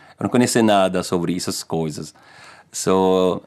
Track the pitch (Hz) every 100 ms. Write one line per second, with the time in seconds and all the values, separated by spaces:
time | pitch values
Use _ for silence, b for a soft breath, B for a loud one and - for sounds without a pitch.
0 | B B 101 123 120 123 110 101 95 92
1 | 87 90 85 87 - 87 - 82 80 69
2 | 76 - B B B B B - - 95
3 | 95 92 92 95